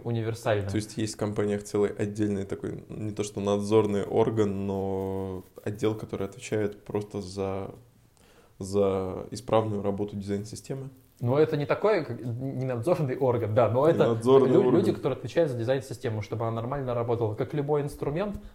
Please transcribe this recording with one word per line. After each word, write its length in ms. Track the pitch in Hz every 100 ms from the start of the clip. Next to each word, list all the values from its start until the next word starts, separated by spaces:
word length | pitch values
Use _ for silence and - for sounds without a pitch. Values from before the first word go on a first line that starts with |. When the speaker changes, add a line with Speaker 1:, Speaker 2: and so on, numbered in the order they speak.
Speaker 1:
универсальная. 680 | 120 117 110 113 123 107 98
Speaker 2:
То 60 | 107
есть 200 | 107 -
есть 180 | 107
в 40 | -
компаниях 440 | 104 104 104 104
целый 280 | 104 104 101
отдельный 540 | - 104 104 104 101
такой, 380 | 95 - 101 92 -
не 220 | - 107
то 120 | 104
что 180 | 104 -
надзорный 600 | 101 101 101 110 104 101
орган, 600 | 98 107 113 113 101 98 98
но 800 | 98 98 95 95 95 95 92 - -
отдел, 320 | - 107 107
который 320 | 110 - 104 98
отвечает 580 | - - 107 101 -
просто 360 | - 104 104 104
за, 500 | 92 98 95 95 98 - - _ _ _ _ _ _ -
за 680 | 95 98 98 95 95 95 -
исправную 520 | 104 - 110 107 104
работу 340 | 98 98 104 104
дизайн-системы? 720 | 98 101 110 - - 139 131 - _ -
Speaker 1:
Ну, 140 | 120 139
это 220 | 156 147
не 80 | 143
такой, 360 | 147 202 202
как, 160 | 143 120
не 420 | 123 117 135 127
надзорный 500 | 131 120 123 175 139 131
орган, 380 | 131 117 104
да, 140 | 113 110
но 180 | 120 156
Speaker 2:
Не 60 |
Speaker 1:
это 140 | - 135
Speaker 2:
надзорный 340 | 113 113 135 127
Speaker 1:
лю-, 80 | 165
Speaker 2:
орган. 140 | 202 165
Speaker 1:
люди, 140 | -
которые 260 | - 151 175
отвечают 320 | 120 - 165
за 60 | 120
дизайн-систему, 640 | 113 135 - 123 123 110
чтобы 240 | 104 113 117
она 60 | 113
нормально 320 | 117 143 127
работала. 400 | 120 117 110 110
Как 180 | 107 131
любой 300 | 147 143 147
инструмент, 540 | 143 - 143 151 208 202 -